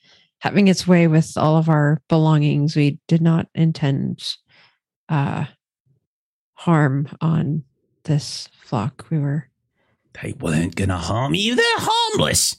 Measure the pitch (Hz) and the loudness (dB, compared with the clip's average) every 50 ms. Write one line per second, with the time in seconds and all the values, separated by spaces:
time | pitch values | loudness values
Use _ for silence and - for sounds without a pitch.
0 | _ _ _ _ _ _ _ _ - - - 185 202 190 180 - - 180 180 170 | _ _ _ _ _ _ _ _ -6 -2 2 4 4 4 4 2 4 4 4 6
1 | 170 165 156 160 156 - - - - 156 156 165 160 160 160 151 147 147 156 151 | 6 6 4 4 2 0 -2 0 0 2 2 2 2 2 2 2 4 2 0 0
2 | _ - 165 160 156 156 156 147 147 147 143 147 143 156 - 151 147 143 151 - | _ 0 2 2 4 4 4 4 2 2 2 0 0 0 0 2 0 0 0 -4
3 | _ - 165 165 165 165 165 165 - _ - - 165 160 156 - 151 139 139 131 | _ 0 0 2 2 2 2 2 -2 _ -2 0 0 0 0 0 -2 -2 -2 -2
4 | 135 127 123 - - - - - _ _ _ _ _ _ _ _ _ _ _ _ | -4 -6 -8 -8 -10 -12 -12 -12 _ _ _ _ _ _ _ _ _ _ _ _
5 | _ - 160 143 139 - - - 151 - _ _ _ _ _ _ _ _ _ _ | _ -4 -2 -2 -2 -2 -4 -6 -8 -8 _ _ _ _ _ _ _ _ _ _
6 | _ _ _ _ _ _ _ _ _ _ _ _ - 175 165 151 151 139 131 139 | _ _ _ _ _ _ _ _ _ _ _ _ 0 2 2 4 4 2 0 -2
7 | 151 - - - 160 160 160 156 - 131 151 160 - _ _ _ _ _ _ _ | -4 -6 -8 -4 -2 -2 0 0 -2 -2 -4 -6 -8 _ _ _ _ _ _ _
8 | _ - 147 151 - - - - - - _ _ _ - - 113 101 147 - _ | _ -2 -2 -2 -2 -6 -12 -14 -16 -18 _ _ _ -8 -6 -4 -4 -4 -6 _
9 | - - 165 151 143 143 143 160 - _ _ _ _ _ _ _ _ _ _ _ | -12 -6 -6 -4 -4 -2 -4 -6 -8 _ _ _ _ _ _ _ _ _ _ _
10 | _ _ _ - - - - - - 82 78 80 85 90 90 - 98 92 92 87 | _ _ _ -14 -12 -12 -12 -8 -6 -2 -2 0 -2 -2 -4 -4 -4 -2 -2 -4
11 | 82 85 101 113 131 143 156 190 202 226 247 427 466 466 466 - - 415 440 466 | -4 -4 -4 -2 -2 -2 -2 -2 -2 -2 0 0 0 0 0 -2 -2 -2 -2 -2
12 | 466 440 427 - - - - - - - - | -2 -2 -2 -2 -2 0 0 -2 -2 -2 -4